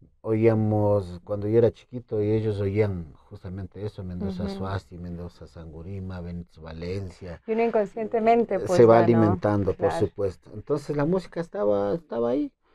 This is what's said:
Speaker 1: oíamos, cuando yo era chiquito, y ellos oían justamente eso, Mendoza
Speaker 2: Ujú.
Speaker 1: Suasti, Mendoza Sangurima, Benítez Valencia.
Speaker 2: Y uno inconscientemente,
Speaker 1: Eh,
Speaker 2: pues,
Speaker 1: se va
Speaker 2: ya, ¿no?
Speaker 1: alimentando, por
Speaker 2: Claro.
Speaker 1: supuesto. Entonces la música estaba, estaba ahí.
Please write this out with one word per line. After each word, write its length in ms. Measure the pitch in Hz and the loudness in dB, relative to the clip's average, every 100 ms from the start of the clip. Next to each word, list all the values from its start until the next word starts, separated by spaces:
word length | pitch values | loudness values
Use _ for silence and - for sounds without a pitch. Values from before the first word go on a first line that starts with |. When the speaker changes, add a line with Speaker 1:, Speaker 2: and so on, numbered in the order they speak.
| - _ | -20 _
Speaker 1:
oíamos, 960 | 110 110 110 110 107 107 104 104 90 87 | -2 4 4 4 2 2 2 2 -2 -10
cuando 240 | - 104 104 | -8 -6 2
yo 100 | 113 | 4
era 140 | 113 | 4
chiquito, 500 | - - 123 - 107 | 2 -12 -14 -6 -2
y 80 | 104 | 0
ellos 280 | 110 110 101 | 0 0 -2
oían 520 | 101 101 104 92 78 | 0 0 0 -2 -10
justamente 680 | - - 101 95 95 92 95 101 | -16 -20 -16 -12 -12 -12 -10 -12
eso, 180 | - | -10
Mendoza 400 | 92 90 98 180 139 | -10 -8 -6 -6 -8
Speaker 2:
Ujú. 20 | |
Speaker 1:
Suasti, 500 | 196 135 95 - 85 | -6 -8 -8 -10 -14
Mendoza 480 | 87 85 87 - 80 | -12 -12 -12 -16 -20
Sangurima, 720 | 85 82 78 85 98 95 90 | -18 -16 -14 -12 -10 -10 -10
Benítez 380 | 87 87 85 80 | -10 -10 -12 -16
Valencia. 840 | 80 80 87 98 95 - 87 80 - | -14 -10 -8 -8 -10 -14 -16 -12 -4
Speaker 2:
Y 60 | |
uno 100 | 220 | -2
inconscientemente, 920 | 233 226 196 - 214 226 220 233 220 190 | 0 0 -2 -6 -4 0 4 4 2 -2
Speaker 1:
Eh, 100 | 196 | 2
Speaker 2:
pues, 120 | 175 | 8
Speaker 1:
se 60 | 113 | 8
va 120 | 113 | 8
Speaker 2:
ya, 80 | 113 | 6
¿no? 0 | |
Speaker 1:
alimentando, 680 | 113 107 95 104 101 95 | 4 4 2 2 2 0
por 160 | - - | 0 0
Speaker 2:
Claro. 160 | 165 - | 0 -2
Speaker 1:
supuesto. 420 | - 98 - - | -2 -6 -6 -16
Entonces 420 | 107 - 147 147 147 | -10 -4 -4 -4 -2
la 80 | 147 | 0
música 340 | 185 - 175 | 0 -4 -10
estaba, 540 | 170 202 208 202 202 | -8 -2 0 2 0
estaba 360 | 175 - 233 233 | -2 -4 -2 0
ahí. 220 | 269 285 _ _ | 0 -4 _ _